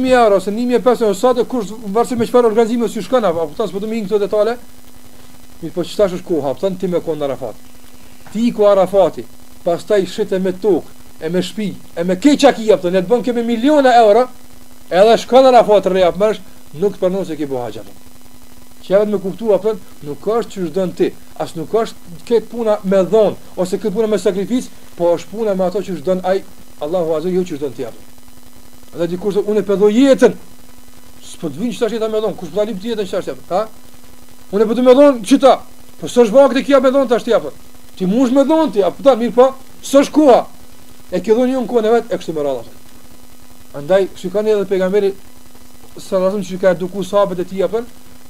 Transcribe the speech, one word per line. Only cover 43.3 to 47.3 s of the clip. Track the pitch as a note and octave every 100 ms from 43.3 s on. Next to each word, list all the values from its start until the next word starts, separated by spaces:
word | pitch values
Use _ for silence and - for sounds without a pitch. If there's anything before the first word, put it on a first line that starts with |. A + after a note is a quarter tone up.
| - - - -
Andaj, | C#3+ C#3+ F#3+ F#3+ -
shikoni | F#3 G3 G#3+
edhe | G#3+ F#3+
pejgamberi, | F#3+ F#3 G3+ G3 G3 - - - - - - - -
sallallahu | - F#3+ F#3 G#3
alaihi |
wasallam, | F#3 F3+
që |
ka | G3
eduku | E3+ F3+ G3
sahabët | F3+ G3+ G3